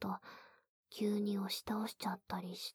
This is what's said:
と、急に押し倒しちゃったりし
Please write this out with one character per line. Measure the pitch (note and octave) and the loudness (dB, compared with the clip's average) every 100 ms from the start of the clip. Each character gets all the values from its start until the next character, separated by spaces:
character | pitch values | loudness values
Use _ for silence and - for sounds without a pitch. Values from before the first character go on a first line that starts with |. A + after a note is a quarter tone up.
と、 | G3 F#3 - - - - _ _ _ | -2 -2 -6 -16 -18 -20 _ _ _
急 | - G#3 G#3 | 0 4 4
に | G#3 G3+ | 4 2
押 | G3 | 0
し | - | -2
倒 | - G#3+ A3 | 0 0 0
し | |
ち | - G3+ | -2 -2
ゃ | |
っ | F#3+ - | -2 -2
た | F#3 | -2
り | F3+ - | -2 -6
し | - | -8